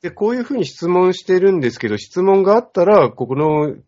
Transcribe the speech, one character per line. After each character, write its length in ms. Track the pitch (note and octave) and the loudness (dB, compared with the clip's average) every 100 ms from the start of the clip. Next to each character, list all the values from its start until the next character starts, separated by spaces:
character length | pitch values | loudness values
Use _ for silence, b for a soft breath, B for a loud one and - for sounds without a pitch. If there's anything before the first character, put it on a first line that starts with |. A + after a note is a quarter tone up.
で、 100 | F3 | -14
こ 180 | - G#3 | -6 -4
う 80 | B3 | -4
い 40 | |
う 20 | |
ふ 100 | A#3+ | -6
う 40 | C#4 | -6
に 80 | |
質 240 | D#3+ - E3+ | -6 -6 -2
問 240 | F3+ F#3 | 0 0
し 100 | F#3 | -2
て 160 | - F#3 | -2 2
る 140 | G3 | 2
ん 80 | F3+ | 2
で 100 | B2 | -2
す 80 | - | -4
け 100 | A2 | -6
ど、 100 | G#2 | -6
質 240 | - F3+ | -6 -2
問 200 | F#3+ G3 | 0 2
が 120 | F#3+ | 2
あ 40 | A3 | 0
っ 120 | A#3 | 0
た 140 | F#3+ F3 | -2 4
ら、 240 | G#3 B2 | 4 2
こ 160 | - A#2 | -2 -6
こ 100 | C3+ | -2
の、 380 | D#3 D3+ D3+ - | 0 0 -2 -8